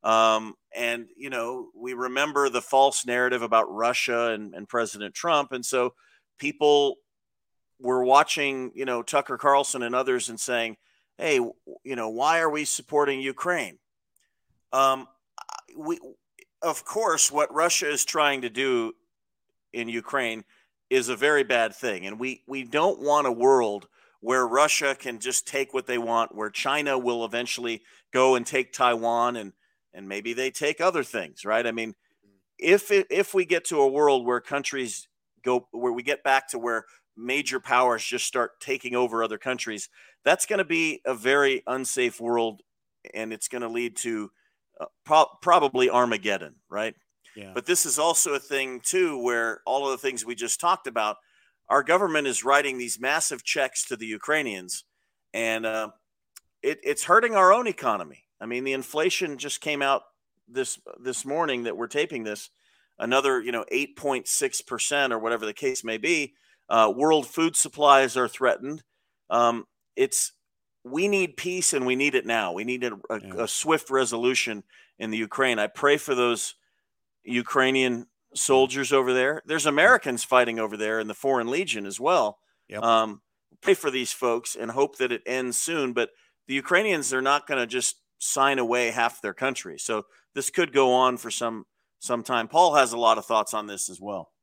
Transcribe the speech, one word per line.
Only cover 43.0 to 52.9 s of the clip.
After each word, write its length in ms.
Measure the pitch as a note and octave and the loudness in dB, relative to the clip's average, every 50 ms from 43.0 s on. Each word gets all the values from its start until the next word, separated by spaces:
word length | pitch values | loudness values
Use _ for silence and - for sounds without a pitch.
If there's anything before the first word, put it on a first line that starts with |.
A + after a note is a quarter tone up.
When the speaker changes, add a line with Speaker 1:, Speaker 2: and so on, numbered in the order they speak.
| _ - - | _ -16 -12
Speaker 1:
and 200 | - A2 A2 A2 | -10 -10 -10 -10
it's 140 | G#2+ - - | -10 -10 -10
gonna 200 | - B2 A#2+ A#2 | -8 -8 -8 -6
lead 300 | A#2 A#2+ A#2+ A#2+ G#2+ - | -4 -4 -4 -4 -6 -6
to, 320 | - A#2+ A2+ A2 G#2+ G2 _ _ _ _ _ _ _ _ _ - | -6 -6 -6 -6 -8 -10 _ _ _ _ _ _ _ _ _ -14
uh, 60 | D#2 - _ _ _ | -14 -14 _ _ _
pro-, 280 | - D#3 D#3 D3+ - - _ | 2 4 4 4 4 0 _
probably 480 | - F3+ E3+ F3+ D3 C3+ C3 B2+ B2+ B2 | 2 4 4 6 4 2 2 2 2 4
Armageddon, 640 | - A#2+ B2 A#2+ A#2 G2+ F#2 G#2 G2 F#2+ F2+ D2 C2+ _ _ _ | 4 4 4 4 0 -2 -2 -2 -4 -4 -4 -12 -18 _ _ _
right? 260 | D2+ G2+ G#2+ A2+ - _ _ _ _ _ _ _ _ | -8 -6 -6 -6 -8 _ _ _ _ _ _ _ _
Speaker 2:
Yeah. 160 | G#2+ G2+ F#2+ F#2 | -20 -18 -10 -10
Speaker 1:
But 100 | B2 - | -10 -2
this 200 | - F3 F3 - | 0 0 0 0
is 120 | E3 B2+ - | -2 0 0
also 360 | D3+ E3 E3 - - - C#3+ | 2 2 2 2 0 0 -2
a 60 | C3+ | -4
thing, 420 | - - C#3+ C#3 C3+ C3 B2+ B2 - | -4 -4 -4 -4 -4 -4 -8 -8 -6
too, 380 | - - F#3 F#3 E3+ D3 C3 | -4 0 0 0 0 0 -2
where 400 | A#2+ B2 A#2+ A#2 A#2 A2+ A2 - _ | -2 0 0 0 0 -2 -4 -6 _
all 200 | - B2+ C#3 C#3 | -2 -2 -2 0
of 60 | C3+ | -2
the 160 | C3+ B2+ - C#3 | -4 -2 -4 -6
things 180 | C3 A#2 A2 | -6 -6 -8
we 100 | A#2 A#2+ | -8 -8
just 240 | G#2 A#2 A#2 - - | -8 -4 -6 -4 -2
talked 260 | - E3+ - B2 - | 0 0 0 0 -2
about, 320 | C3 A#2 A#2 G#2+ G#2+ G#2 - _ _ _ _ _ _ _ _ _ _ | -6 -4 -2 -2 -2 -4 -6 _ _ _ _ _ _ _ _ _ _
our 120 | A2 C#3 C#3 | 0 0 2
government 440 | C#3 E3 F#3 G3+ F3+ D#3 D3+ C#3+ C#3 | 4 2 2 2 2 0 0 0 0
is 160 | A#2+ - - | -2 -2 2
writing 340 | C3+ C#3 C#3+ C#3+ C#3+ C3 B2+ | 4 4 4 4 2 -4 -6
these 220 | B2 A#2+ | -8 -8